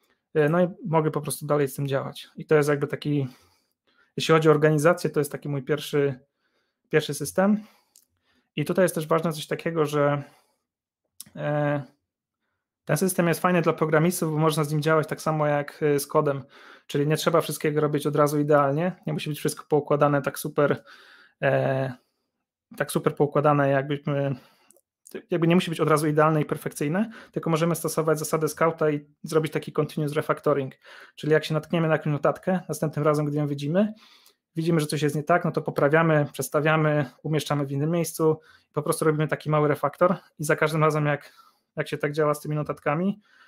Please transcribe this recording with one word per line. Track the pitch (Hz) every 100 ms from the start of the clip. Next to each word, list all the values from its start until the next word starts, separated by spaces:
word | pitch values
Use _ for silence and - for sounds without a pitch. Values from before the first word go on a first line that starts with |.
| _ _ _
E, | 156 151
no | 175
i | 180 208
mogę | 226 160 156
po | 151
prostu | 147 -
dalej | 147 147 139
z |
tym | - 139
działać. | 135 139 - -
I | -
to | -
jest | 156 143
jakby | 143 147
taki, | - 151 147 127 - _ _ _ _ _ _ _ -
jeśli | 131
chodzi | 160 156
o |
organizację, | 147 156 151 156 175 156
to | 151
jest | 143
taki | 139 147
mój | 143
pierwszy, | 135 147 - 147 143 127 _ _ _ _ _ _ _
pierwszy | 156 156
system. | 143 147 - 196 208 - _ _ _ _ _ _ _ _
I | -
tutaj | 147 180
jest | 180
też | 170 156
ważne | 165 170
coś | 156 -
takiego, | 147 170 165
że, | 147 147 143 143 143 _ _ _ _ _ _ _ _ _ -
e, | - 151 147 147 147 139 _ _ _ _ _ _ _ _ _
ten | - 151
system | 190 185 170
jest | 160
fajny | 180 180
dla | 165
programistów, | 160 156 156 170 180 160
bo | 151
można | 160 156
z | 147
nim | 156
działać | 151 160 151
tak | 147
samo | 160 156 147
jak, | 147 147 -
e, | 151 143
z | -
kodem, | 156 147 135 - - - - -
czyli | 143 143
nie | 151
trzeba | 170 160
wszystkiego | - 147 156 147
robić | 147 147 147
od |
razu | 147 147 147
idealnie, | 147 147 139 143 185 180 -
nie |
musi | 151 156
być | 147
wszystko | 147 - -
poukładane | 147 - 147 147 143
tak | 139 -
super, | 160 151 143 - - - - - _ _
e, | 143 135 135 135 135 123 _ _ _ _ _ _ _ -
tak | -
super | 165 151
poukładane, | - 147 147 151 147 139
jakbyśmy, | 139 147 143 147 143 139 131 - _ _ _ _ _ - - -
jakby | 175 165
nie |
musi | 180 180
być | 156
od | 156
razu | 151 156
idealne | 151 156 156
i |
perfekcyjne, | 151 156 160 - 147 185 226 - -
tylko | 165 165
możemy | 156 170
stosować | 160 156 - 160 156
zasadę | - 160 156
Scouta | - 165 160 156
i | 147 - _
zrobić | 156 156 156
taki | 151 -
continuous | 151 147 - 147
refactoring, | 147 147 151 151 139 135 - - - -
czyli | - -
jak | 151
się | 151
natkniemy | 156 156 170 160
na |
jakąś | 151 151
notatkę, | 143 160 - - 185 -
następnym | 151 156 147
razem, | 151 151
gdy | 147 147
ją | 147
widzimy, | 143 143 180 214 - - _ _ _ _
widzimy, | 165 165 165
że |
coś | 151 151
jest | 151
nie | 151
tak, | 147 175
no | 165
to | 151
poprawiamy, | 151 - 143 156 165 151 147
przestawiamy, | - - 156 156 156 156 147 - -
umieszczamy | 151 151 - 147
w | 139
innym | 139 151
miejscu | 170 160 - 160 156 - _ _
i |
po | 147
prostu | 147 151
robimy | 160 151 151
taki | 143 147
mały | 151 147
refaktor | 143 139 - 180 180 - -
i |
za | 151
każdym | 151 151 160
razem, | 156 151
jak, | 147 143 - _ _ _ _
jak | 156 147
się | 147
tak | 147
działa | 151 147
z | 147
tymi | 151
notatkami, | 151 147 151 151 151 190 202 _ _